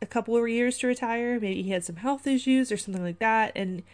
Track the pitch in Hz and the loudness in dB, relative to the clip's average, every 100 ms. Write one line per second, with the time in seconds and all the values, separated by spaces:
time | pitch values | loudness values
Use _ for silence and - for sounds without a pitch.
0 | 208 240 226 233 233 233 247 247 254 247 | -4 -2 0 2 2 2 2 2 0 0
1 | 233 233 240 240 208 185 185 185 180 170 | -2 -2 -2 -2 -2 -2 -2 -2 -4 -4
2 | 240 277 285 262 262 262 254 214 - 190 | -4 -2 0 2 4 4 2 -2 -4 -4
3 | 175 170 220 220 220 - 196 180 - | -4 0 2 4 2 0 -4 -4 -10